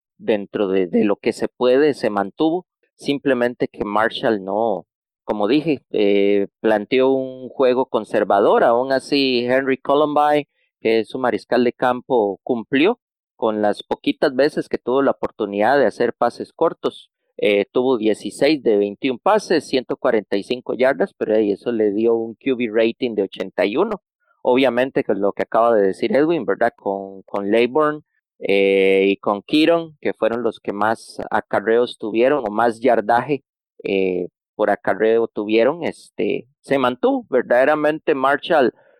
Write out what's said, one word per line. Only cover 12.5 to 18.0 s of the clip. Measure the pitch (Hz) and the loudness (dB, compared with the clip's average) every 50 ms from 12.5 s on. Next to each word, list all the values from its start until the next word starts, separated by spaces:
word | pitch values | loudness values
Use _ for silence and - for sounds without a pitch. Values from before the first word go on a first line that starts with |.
| 131 117 107 - - 135 151 202 247 - _ _ _ _ _ _ _ | -4 -4 -4 -2 0 2 2 2 0 -2 _ _ _ _ _ _ _
con | - - 110 107 107 | -6 -4 -2 -2 0
las | 104 104 98 - - | 0 0 -2 -4 -6
poquitas | _ 127 - - 143 - - - 156 131 | _ -8 -4 -2 -4 -2 0 -2 0 2
veces | 127 139 156 - 175 151 - | 2 0 2 0 -4 -4 -4
que | - | -8
tuvo | - - 120 123 135 | -6 -4 -2 0 0
la | 139 123 | 0 0
oportunidad | 110 - - 104 - - 110 101 101 101 104 117 139 | 0 -2 -6 -8 -6 -6 -6 -4 0 0 2 2 4
de | 143 127 | 4 2
hacer | 104 - - 120 117 - | 2 0 0 -2 -2 -2
pases | _ 123 120 - - 107 - _ | _ -2 -2 -2 -6 -12 -14 _
cortos. | - - 170 180 - - 127 - - - _ _ _ _ _ _ | -2 -2 -2 -2 -4 -6 -8 -8 -8 -14 _ _ _ _ _ _
Eh, | - - 107 101 101 98 - | -2 0 2 2 2 0 0
tuvo | - 131 127 131 131 | -2 -2 0 0 0
dieciséis | 110 | 0